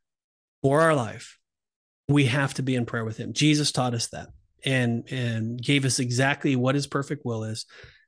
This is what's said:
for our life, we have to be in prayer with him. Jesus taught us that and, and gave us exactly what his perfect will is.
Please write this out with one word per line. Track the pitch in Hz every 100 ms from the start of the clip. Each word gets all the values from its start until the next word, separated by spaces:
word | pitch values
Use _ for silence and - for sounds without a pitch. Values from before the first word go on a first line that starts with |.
| _ _ _ _ _ _
for | 139 143
our | 165
life, | 147 110 110 - - _ _ _ _ _ _ -
we | 143 127
have | 143 135
to | -
be | 135
in | 127 113
prayer | 117
with | 113 110
him. | 117
Jesus | - 151 151 147
taught | - 127
us | 117 -
that | 120 110 - _ _
and, | 139 131 120 117 -
and | 127 120 113 110 123
gave | 120 143
us | 135 131
exactly | 123 123 135 143 151 131
what | 127
his | 143 139
perfect | 143 135 147
will | 123 113
is. | 110 113 - - - -